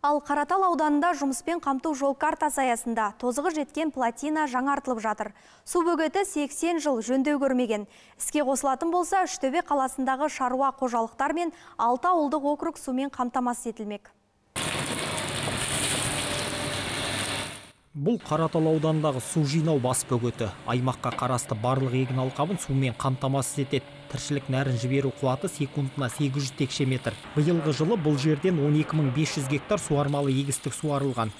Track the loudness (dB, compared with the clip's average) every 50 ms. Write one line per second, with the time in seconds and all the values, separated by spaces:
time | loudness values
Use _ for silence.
0 | 2 4 2 2 2 0 0 0 2 2 2 2 4 4 4 4 4 4 4 4
1 | 4 2 2 2 0 -2 -2 -2 -2 -2 -4 -2 0 0 -2 0 0 -2 -2 0
2 | 0 0 0 2 0 0 0 0 0 0 0 2 2 2 0 0 -2 -4 -2 0
3 | 0 -2 -2 -2 -2 -2 -2 0 0 0 0 0 -4 -4 -4 -4 -2 -2 -2 0
4 | -2 -2 -2 -2 -4 -2 0 0 0 0 0 -2 0 0 0 -2 0 -2 -4 -2
5 | -2 -4 -2 -2 -6 -10 -10 -16 -20 -20 -20 -20 _ -2 0 2 4 4 2 2
6 | 2 2 2 0 0 0 0 -2 -2 -2 -2 -2 0 0 0 2 2 0 0 0
7 | 0 2 2 2 4 2 2 2 2 2 4 2 2 2 0 -2 -4 -8 -14 -20
8 | -20 -20 -8 _ -6 -2 0 0 2 2 0 0 2 0 0 0 0 0 2 2
9 | 0 2 2 2 2 2 -2 -2 -2 0 0 0 0 0 0 0 0 0 0 -2
10 | 0 0 0 0 0 -2 -2 -2 -2 0 0 2 0 0 0 0 -2 0 2 0
11 | 0 0 -2 -2 -2 0 0 0 -2 -2 -4 -8 -20 -20 -4 0 2 2 2 2
12 | 4 4 4 4 4 2 0 0 2 0 0 0 -2 -6 -6 -6 -6 -4 -2 -2
13 | -2 -2 -2 -4 -4 -2 0 0 0 0 -2 -2 -6 -8 -8 -6 -8 -8 -8 -10
14 | _ -20 _ _ _ _ _ _ _ _ _ -6 -6 -4 -4 -4 -4 -4 -4 -4
15 | -4 -4 -4 -6 -6 -6 -6 -4 -4 -4 -4 -4 -4 -4 -2 -2 -2 -2 -2 -2
16 | -2 -2 -4 -4 -4 -4 -4 -4 -4 -6 -6 -6 -6 -6 -6 -6 -6 -6 -6 -6
17 | -6 -4 -4 -4 -4 -4 -4 -6 -6 -8 -12 -16 -18 -20 -20 _ _ _ _ -4
18 | 0 0 0 0 -2 -2 0 0 0 2 2 2 2 4 2 2 2 2 2 2
19 | 2 0 0 0 -4 -2 0 0 2 2 2 2 4 4 2 4 2 2 0 0
20 | 0 0 0 0 0 0 -2 -2 -4 -4 -4 -8 -4 -2 0 0 2 0 -2 -2
21 | -4 -6 -4 -2 -2 0 0 -2 -2 -2 -4 -2 0 0 2 2 0 0 2 0
22 | 0 0 0 0 0 -2 0 -2 -2 0 0 -4 -2 0 0 2 2 0 0 0
23 | 0 -2 0 0 0 0 0 0 0 -2 -2 -2 -2 0 0 -2 -2 -4 -18 -18
24 | -16 -10 -8 -8 -4 -2 -4 -4 -2 -2 0 0 0 0 0 0 0 2 2 2
25 | 2 0 -2 0 0 0 0 0 -2 -6 -2 -2 -4 -2 -2 -2 -2 -2 -2 -2
26 | -4 -4 -2 0 0 0 0 -2 -4 -4 -2 -2 -2 -2 0 0 0 0 0 0
27 | -2 -4 -6 -6 -14 -4 0 2 4 4 4 4 2 0 2 2 2 2 2 2
28 | 2 2 2 4 4 2 2 4 2 2 2 4 4 4 4 4 2 2 2 2
29 | 2 2 2 2 0 0 0 -2 -2 0 -2 -2 0 0 -2 -2 0 0 0 2
30 | 2 2 2 2 2 2 2 2 0 0 -2 -2 -4 -6 -6 -4 -2 0 0 0
31 | 0 0 0 0 -2 -4 -4 -10